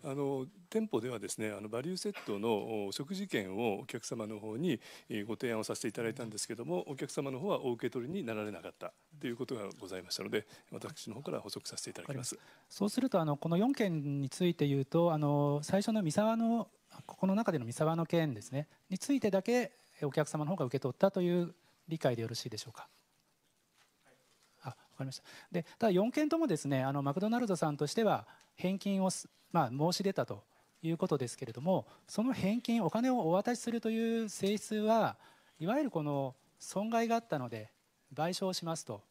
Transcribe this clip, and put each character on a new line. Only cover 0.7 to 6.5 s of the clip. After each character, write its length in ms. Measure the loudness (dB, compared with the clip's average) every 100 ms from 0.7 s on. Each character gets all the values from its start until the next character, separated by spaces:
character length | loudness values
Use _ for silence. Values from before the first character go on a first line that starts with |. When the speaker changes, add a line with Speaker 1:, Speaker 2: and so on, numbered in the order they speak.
| -2 0
Speaker 1:
舗 140 | -2
で 80 | -2
は 100 | -6
で 100 | -6
す 80 | -4
ね、 120 | -4
あ 80 | -4
の、 80 | -6
バ 120 | -4
リ 80 | -4
ュ 40 |
ー 40 | -4
セ 120 | -6
ッ 160 | -8 -6
ト 140 | -2
の、 480 | 2 2 0 -4 -4
お、 40 |
食 240 | -6 -6 -6
事 120 | -2
券 300 | -2 -2 -2
を 220 | 0 -2
お 60 | -6
客 200 | -10 -8
様 220 | -6 -6
の 120 | -6
方 180 | -8 -2
に、 220 | 0 0 -4 -20 -8
え 120 | -6
ー、 40 | -4
ご 100 | -4
提 160 | -2
案 80 | -2
を 40 |
さ 120 | -2 -4
せ 60 |
て 60 | -4
い 40 |
た 120 | -2
だ 60 | -4
い 40 |
た 100 | -4
ん 60 | -8
で 80 | -6
す 100 |
け 80 | -6